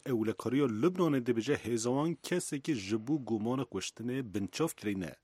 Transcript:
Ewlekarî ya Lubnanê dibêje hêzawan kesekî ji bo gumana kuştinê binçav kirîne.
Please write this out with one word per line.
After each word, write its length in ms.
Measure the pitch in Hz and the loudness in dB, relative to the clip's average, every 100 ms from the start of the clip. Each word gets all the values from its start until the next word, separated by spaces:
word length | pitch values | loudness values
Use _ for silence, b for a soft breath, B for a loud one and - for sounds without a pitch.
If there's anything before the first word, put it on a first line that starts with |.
| - | 0
Ewlekarî 460 | 120 110 110 113 127 | 0 2 0 0 2
ya 80 | 139 | 2
Lubnanê 540 | 107 151 185 170 135 120 | 4 2 4 2 2 2
dibêje 300 | 113 110 143 | 0 2 0
hêzawan 520 | 120 117 113 131 156 165 | 0 0 2 2 0 -2
kesekî 520 | - 180 - 147 139 | -2 -2 -2 -6 -2
ji 240 | 139 95 110 110 | -2 0 -2 0
bo 180 | 151 | -2
gumana 380 | 113 110 110 131 | 0 -2 0 -2
kuştinê 720 | 135 98 - - 117 131 123 | -2 -4 -8 -8 -4 -4 -4
binçav 340 | 92 98 - 160 | -4 -4 -2 -2
kirîne. 460 | - 104 98 82 - | -2 -4 -2 -4 -8